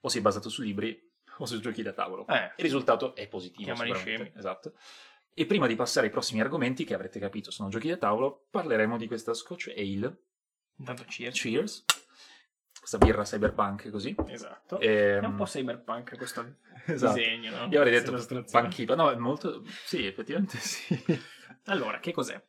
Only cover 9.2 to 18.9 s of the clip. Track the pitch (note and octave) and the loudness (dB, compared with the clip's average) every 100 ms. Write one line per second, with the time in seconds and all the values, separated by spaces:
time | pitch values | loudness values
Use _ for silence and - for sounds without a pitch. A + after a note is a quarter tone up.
9.2 | - A#2 - - - - G2+ G2 A#2+ F#3 | -4 -4 -6 -10 -8 -4 -4 -2 -4 -6
10.2 | _ _ _ _ _ _ C3 A#2+ - - | _ _ _ _ _ _ -12 -12 -10 -10
11.2 | A#2+ A#2+ A#2 A#2 G#3+ - _ - _ _ | -6 -4 0 0 0 -6 _ -4 _ _
12.2 | - - _ _ _ - - G#2 A2 G#2+ | -20 -20 _ _ _ -18 -6 8 8 8
13.2 | G#2 G#2+ G#2 - G#2 G2+ - G#2 G2+ - | 2 2 0 2 0 0 -6 -6 -6 -4
14.2 | - A#2+ G#2+ - _ - A2 G#2+ G2+ G2+ | -4 -6 -14 -16 _ 0 4 6 6 4
15.2 | G#2 G2+ G2 D3 B2+ A#2 - A#2+ B2 - | 0 -2 -2 -2 -4 -6 -6 -8 -8 -10
16.2 | B2+ - A#2+ - _ - - D3 A#2 G#2+ | -10 -8 -10 -14 _ -12 -4 2 2 4
17.2 | A2+ A#2 A2 G#2 A2+ D3 C3+ A#2+ A#2 B2+ | 0 0 -6 -6 2 6 8 8 4 -4
18.2 | A2+ B2+ A#2 B2 A#2 - A#2 | -4 -6 2 2 4 -2 0